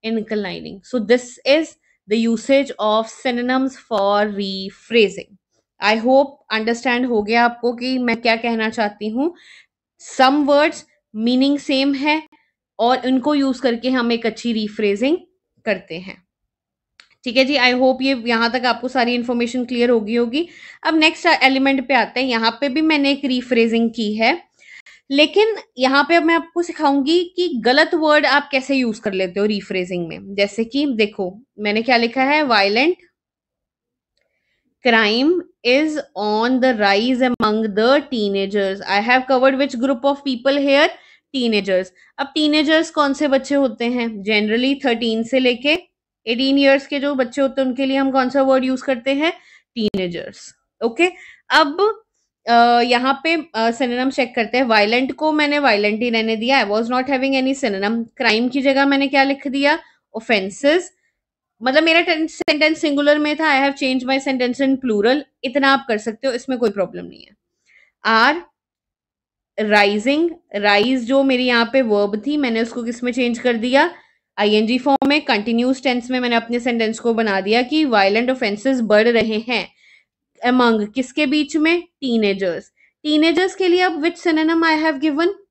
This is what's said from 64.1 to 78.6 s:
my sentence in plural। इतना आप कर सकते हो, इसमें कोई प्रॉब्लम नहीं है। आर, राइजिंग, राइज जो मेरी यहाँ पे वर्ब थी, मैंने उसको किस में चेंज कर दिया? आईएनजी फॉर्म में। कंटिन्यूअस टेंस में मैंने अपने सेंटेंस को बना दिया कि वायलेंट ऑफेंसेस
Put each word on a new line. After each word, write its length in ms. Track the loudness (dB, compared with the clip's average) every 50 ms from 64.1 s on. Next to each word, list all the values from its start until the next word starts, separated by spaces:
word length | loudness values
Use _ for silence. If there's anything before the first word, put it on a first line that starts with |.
| -2
my 140 | -2 0 -2
sentence 400 | -2 -2 -2 -2 -2 -2 0 0
in 80 | 0 0 0
plural। 340 | -2 0 2 2 2 2 0 -2 _ _ _ -10
इतना 280 | -4 -2 0 2 2 2
आप 120 | 0 0 -2
कर 100 | -4 -4
सकते 300 | -4 -8 -10 -6 -6 -4
हो, 60 | -4
इसमें 240 | -4 -6 -6 -4 -2
कोई 120 | -2 -2
प्रॉब्लम 340 | -2 -2 -6 -6 -6 -12 -14
नहीं 160 | -14 -16 -20
है। 160 | -20 _ _ _ _ _ _ _ _ _ _ _ _ _ _ _ -2
आर, 380 | 2 4 4 4 4 2 0 -6 _ _ _ _ _ _ _ _ _ _ _ _ _ _ _ _ _ _ _ _ _ _ -4
राइजिंग, 720 | 0 2 4 4 4 4 2 0 0 0 0 0 0 -2 -4 -8 _ _ -8
राइज 500 | -2 0 2 4 4 2 2 0 -2 0
जो 180 | 0 2 2 4
मेरी 240 | 2 2 2 2
यहाँ 240 | 2 2 2 2 2 2
पे 100 | 0 2
वर्ब 400 | 2 2 2 2 0 -2 -6 -4
थी, 100 | -4 -2
मैंने 260 | -2 0 0 0 -2 -2
उसको 200 | -4 -4 -8 -6
किस 220 | -6 -8 -6 -6
में 80 | -4 -2
चेंज 260 | 0 0 0 -2 -2
कर 140 | 0 -2 -2
दिया? 420 | 0 -2 0 2 2 2 2 -2 -10 _ _ _ _ _ _ _ -2
आईएनजी 400 | 0 2 2 2 2 2 0 0
फॉर्म 300 | 2 0 0 2 2 2
में। 160 | 2 0 0
कंटिन्यूअस 580 | 0 -2 -2 0 -2 0 0 2 0 0 0 0
टेंस 280 | -2 -2 -2 -4 -4
में 100 | -4 -4
मैंने 160 | -2 0 -2
अपने 240 | -2 -2 -2 -6 -4
सेंटेंस 380 | -2 -2 -2 0 -2 -2 -4 -4
को 160 | -2 -2 0
बना 260 | 0 0 0 0 -2
दिया 220 | 0 0 0 0 0
कि 220 | 0 0 0 0
वायलेंट 460 | 2 2 2 2 4 2 2 0 0
ऑफेंसेस 500 | -2 -2 -2 -4 -4 -2